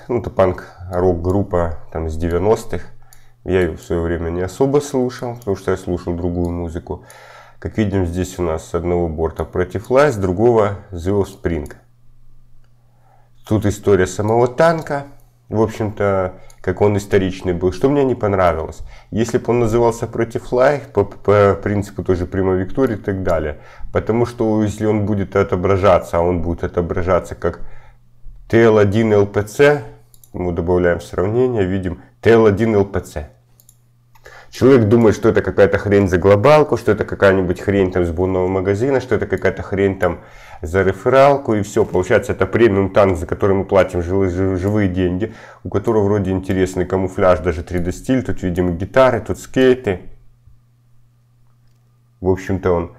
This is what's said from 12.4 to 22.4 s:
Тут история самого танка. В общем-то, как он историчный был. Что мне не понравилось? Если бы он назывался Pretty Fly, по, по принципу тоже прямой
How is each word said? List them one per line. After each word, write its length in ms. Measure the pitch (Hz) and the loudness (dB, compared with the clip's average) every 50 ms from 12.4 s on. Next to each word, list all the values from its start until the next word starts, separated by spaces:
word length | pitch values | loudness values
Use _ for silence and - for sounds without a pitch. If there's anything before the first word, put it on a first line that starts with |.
| - - - - - _ _ _ _ _ _ _ _ _ _ _ _ _ _ - - - | -20 -20 -20 -20 -20 _ _ _ _ _ _ _ _ _ _ _ _ _ _ -14 -6 -2
Тут 200 | 107 107 - 104 | -2 0 0 0
история 400 | 92 - - - 101 92 92 92 | -2 -2 2 2 4 4 4 0
самого 400 | - - 104 107 110 117 123 127 | -2 -4 -2 0 2 2 2 2
танка. 560 | 120 - 165 165 170 160 151 - 147 143 143 - - - - _ _ _ _ - | 2 2 2 2 2 0 -4 -6 -6 -6 -8 -10 -18 -20 -20 _ _ _ _ -6
В 120 | 104 104 | -2 0
общем-то, 720 | 110 107 - - 113 104 104 107 104 101 98 95 92 92 - - - - - - | 0 0 0 -4 -6 -6 -4 -2 -2 0 0 0 -2 -4 -6 -10 -20 -20 -18 -10
как 180 | - - 90 - | -6 -4 -2 2
он 160 | 104 208 104 | 2 2 2
историчный 560 | 101 101 - - 101 95 92 87 - - 92 | 0 -2 0 0 0 2 0 -4 -4 -4 -4
был. 220 | 87 85 90 92 90 | -4 0 0 -2 -2
Что 160 | - - 135 | -2 -4 -2
мне 160 | 143 143 139 | 0 0 0
не 100 | 131 120 | 0 0
понравилось? 640 | - - 104 98 95 92 87 82 80 78 - 85 - - - - - - - | -2 -2 -2 0 2 2 2 0 0 -4 -10 -10 -14 -16 -16 -16 -20 -16 -8
Если 280 | - 98 117 117 - 123 | -4 -4 -2 0 -2 -4
бы 60 | 120 - | -2 0
он 120 | 123 123 | 0 0
назывался 460 | 120 107 107 120 117 117 113 - - | 0 2 2 2 2 2 0 -2 -6
Pretty 360 | 113 - - 117 117 - 120 | -8 -6 -6 -6 -4 -6 -10
Fly, 480 | - - - 123 127 143 147 143 - - - | -8 -4 0 2 2 2 2 0 -4 -6 -2
по, 100 | 101 101 | -2 -2
по 560 | - - - - - 101 104 202 101 95 95 | -2 -4 -6 0 2 4 6 6 4 4 2
принципу 440 | - 98 104 101 98 - - - 87 | -2 -4 -2 -2 -4 -6 -8 -8 -2
тоже 200 | - 95 85 87 | -2 -2 -2 -2
прямой 340 | 82 - 92 | -4 -4 -2